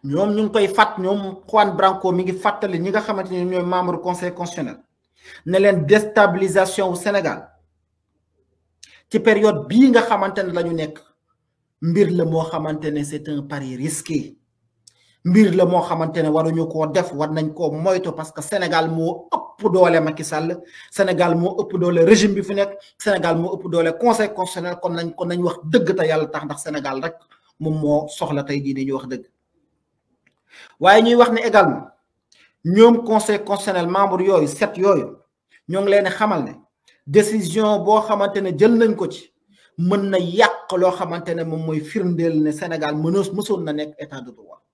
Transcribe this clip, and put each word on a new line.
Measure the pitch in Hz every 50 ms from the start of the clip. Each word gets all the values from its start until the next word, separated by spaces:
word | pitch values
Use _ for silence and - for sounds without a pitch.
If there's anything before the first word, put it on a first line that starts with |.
| -
Ñoom | 139 143 165 202 208 208
ñu | 214 220
ngi | 202
koy | 208 220 202
fàtt-, | 196 196 - 214 214 - 190
ñoom | 185 185 202 202 196 190 190 - _
Juan | - - 214 208 196 170
Branco | 160 190 190 190 190 - 185
mi | 180 180 185
ngi | 185 180
fàttali | - - 208 202 - 214 190 180 165
ñi | 175 196
nga | 196 214
xamante | 208 - 208 196 185 185 185
ne | 180 175
ñooy | 185 185 180 175
membre | 180 180 180 180 180 175 160
conseil | - 180 180 180 180 175 175
constitutionnel | - 175 170 - 170 147 113 101 - _ _ _ _ _ _ _ _ _ - - - _
ne | 160 180 190
leen | 196 202 190 170 147
déstabilisation | 143 202 214 214 - - 226 208 190 175 190 190 185 165 190 185 190 - - 196 185
wu | 175
Sénégal | 175 - 208 202 196 170 147 101 - - _ _ _ _ _ _ _ _ _ _ _ _ _ _ _ _ _ _ _ _ _ _ _ _ _ _ _ - _ _ _ _ _
ci | - 220
période | - 220 214 202 214 214 190 147 -
bii | 131 185 233 269 262
nga | 233 226
xamante | 226 - 220 196 196 196 190 208 190
ne | 180 165
la | 170 170
ñu | 170 165
nekk | 160 156 151 151 - _ _ _ _ _ _ _ _ _ _ _ _ _ _ _ _ 156
mbir | 165 170 202 196 160
la | 175 175 165
moo | 160 160 160 160 -
xamante | - 160 156 156 151 151 151 151
ne | 147 147 147
c'est | 147 151 143 - 156
un | 147 143 143
pari | 143 147 143 139 131 127
risqué. | 123 139 160 160 - - - 156 143 - - - _ _ _ _ _ _ _ _ _ _ - _ _ _ _ _ _ _
Mbir | 170 180 214 214 185 170
la | 190 180
moo | 175 180 175
xamante | - - 175 165 160 156 - 175 156
ne | 156
waruñu | 151 160 160 165 165 165 165
koo | 165 - 156 156
def, | 151 147 185 170 - 139
war | 139 151 151
nañ | 156 160 156 156 -
koo | - 175 151
moytu | 147 156 165 190 185 185 185 170
parce | - - 156 156
que | _ -
Sénégal | 147 - 214 196 180 165 170 160 160 165
moo | 165 160 160 170 180 - - _
ëpp | - - - - - _ 202 202
doole | 170 185 180 170 165 165
Macky | 156 156 151 - 156
Sall, | - 160 151 160 165 180 175 - - - - - -
Sénégal | - - 196 185 170 156 175 170 170
moo | 165 170 190 190 226
ëpp | 196 - 185 180
doole | 175 175 170 170 165
régime | 196 214 190 208 208 196
bi | 190 180
fi | - 202
nekk, | 196 202 196 202 - - - _
Sénégal | _ - 214 196 180 165 170 165
moo | 165 170 185 -
ëpp | 185 - 180
doole | 165 170 165 160 165 -
Conseil | 240 240 220 226 214 208 214
constitutionnel, | 185 185 - - 175 170 180 175 175
kon | - 175 170
nañ, | 170 170 165 165
kon | - 180
nañ | 175 175 175 175
wax | 170 165 - 151
dëgg | 160 160 233 170 170 180
te | 185 160
Yàlla | 156 156 156 156
tax, | 151 156 147 151
ndax | 147 147 - -
Sénégal | 165 151 147 135 135 131 135 151
rek | 170 - - _ _ _ _ _ _ _ _
moom | 151 160 156 156
moo | 151 147 147 151 151
soxla | 151 - - 180 - 147 143 139
tey | 139 143 139 139
jii | 139 135
ni | 135 135
ñu | 135 135
wax | 127 127
dëgg. | 123 131 123 - _ _ _ _ _ _ _ _ _ _ _ _ _ _ _ _ _ _ _ _ _ _ _ _ _ _ - - _ _ _
Waaye | 156 185 202 220 226
ñuy | 233 240
wax | 240 240 233
ne | 220 226
également, | 226 233 214 208 185 147 120 - - - _ _ _ _ _ _ _ _ _ _ _ _ _ _ _
ñoom | 165 185 208 226 240 233 226 233
Conseil | 214 220 214 214 - 208 202 208
constitutionnel, | - 202 202 - 208 185 180 170
membre | 175 185 196 202 - 180 180 185
yooyu, | 196 196 165 151
sept | 143 - - 214 - -
yooyu, | 175 185 196 190 147 107 - - _ _ _ _ _ _ _ _ _ _ -
ñoo | 170 196
ngi | 202 202
leen | 196 202 196
di | 185
xamal | 180 - 214 208 196 156 123
ne | 107 - - _ _ _ _ _ _ _ _ _
décision | 147 143 208 208 208 220 220 185 160 160 220 214 214 214 190 170
boo | 196 214 214
xamante | 214 214 214 196 202 196 202 202
ne | 190 185 165
jël | 139 208 233 240
nañ | 226 233 220 208
ko | - 185 156
ci, | - - - _ _ _ _ _ _ _ _ _ _
mën | - 170 180 202 202 196 196
na | 196 185
yàq | 175 170 175 208 226 202 - - - - 190
loo | 180 185 180
xamante | 180 - 190 160 170 170 170 180 170
ne | 170 165
moom | 165 156 160 160
mooy | 160 156 151
firndeel | 151 - - 220 185 180 175 170 165 165 160 156 151
ne | 151
Sénégal | 151 - 185 170 165 156 151 147 151
mënoos, | 151 156 165 180 196 190 196 190
mësoon | 202 202 - 202 180 165
na | 156 147
nekk | 151 151 151 - -
état | 151 143 139 131
de | 123 120
droit. | 107 113 104 87 - _ _ _